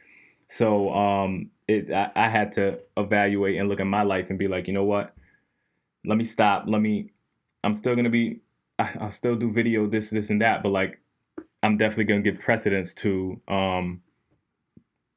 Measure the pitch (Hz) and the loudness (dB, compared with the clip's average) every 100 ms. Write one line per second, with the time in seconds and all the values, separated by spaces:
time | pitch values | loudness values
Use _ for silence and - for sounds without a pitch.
0 | _ - _ _ - - 113 104 98 101 | _ -20 _ _ -10 0 2 2 0 2
1 | 101 98 95 92 - _ - 107 - 90 | 2 2 0 -4 -8 _ -2 0 0 -2
2 | 101 104 110 110 101 - 98 - - - | 0 0 2 2 0 0 0 -2 -6 -4
3 | 98 104 101 101 98 90 101 98 98 101 | 0 2 2 2 0 0 -2 -2 0 0
4 | 101 95 92 95 98 92 87 98 101 101 | 0 0 -4 -4 -2 -2 -2 0 0 0
5 | - - _ _ _ _ _ _ _ _ | -4 -12 _ _ _ _ _ _ _ _
6 | - 110 113 - 104 95 104 107 107 104 | -2 -2 0 2 4 2 0 0 0 -2
7 | - _ _ _ _ _ 104 107 127 120 | -6 _ _ _ _ _ -4 0 0 0
8 | 120 117 110 - _ _ _ - 110 95 | 2 2 0 -4 _ _ _ -4 -4 -6
9 | 101 - 123 117 117 110 117 107 104 110 | -10 -4 -2 -2 -2 0 0 0 0 -2
10 | 104 110 101 107 113 90 101 95 95 - | -2 -4 0 2 2 2 0 0 -2 -6
11 | _ _ _ - - _ 107 107 107 113 | _ _ _ -18 -18 _ 0 2 2 2
12 | 107 104 101 90 - 113 104 98 90 - | 2 2 0 -2 0 0 0 0 -2 -4
13 | 104 95 92 90 - 98 95 92 90 90 | -2 -2 -4 -8 -4 -2 0 0 -4 -8
14 | _ _ _ _ _ _ _ - _ _ | _ _ _ _ _ _ _ -20 _ _
15 | _ | _